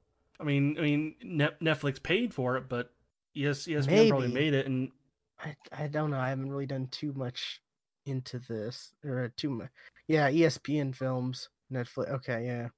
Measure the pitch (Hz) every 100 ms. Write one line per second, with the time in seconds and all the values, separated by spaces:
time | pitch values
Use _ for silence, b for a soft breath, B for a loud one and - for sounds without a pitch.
0 | _ _ _ - 151 139 143 151 151 147
1 | 156 - - 165 147 - 160 147 143 135
2 | - 185 240 - 127 127 131 120 123 _
3 | _ _ _ 151 143 143 175 151 139 196
4 | 226 139 123 123 156 135 135 131 131 -
5 | _ _ _ - 151 147 - - 151 151
6 | 151 139 127 135 135 139 139 135 131 -
7 | 151 135 123 - - - _ _ _ _
8 | - 131 127 123 123 110 107 - - _
9 | 147 127 120 - 147 120 - B B B
10 | - 156 143 156 160 - - 151 135 127
11 | 131 127 127 127 - _ - 131 117 -
12 | - 131 - 117 120 120 117